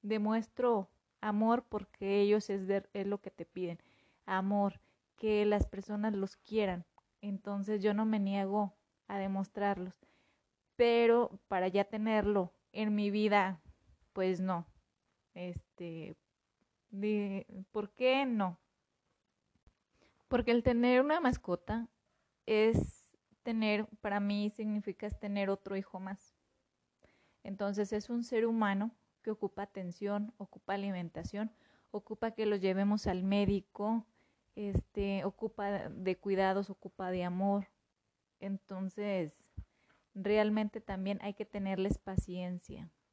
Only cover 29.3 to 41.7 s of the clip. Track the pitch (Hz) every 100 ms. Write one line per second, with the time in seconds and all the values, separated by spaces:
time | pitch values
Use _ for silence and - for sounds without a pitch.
29.3 | 208 196 - 202 - 180 175 202 208 208
30.3 | - 196 - - 196 196 185 170 160 165
31.3 | 202 220 _ _ _ _ 208 - 220 226
32.3 | 220 220 208 190 190 202 208 - 190 190
33.3 | 202 202 202 - - 208 226 220 _ _
34.3 | _ _ - 208 190 - - 202 196 180
35.3 | - 220 - 202 202 - - 185 185 202
36.3 | 190 190 190 196 190 185 - 185 185 180
37.3 | 180 196 202 196 _ _ _ _ _ _
38.3 | _ 196 196 _ 190 190 196 208 190 160
39.3 | - _ - - _ _ _ _ 202 190
40.3 | 214 214 214 214 220 - 190 190 202 202
41.3 | 196 208 202 196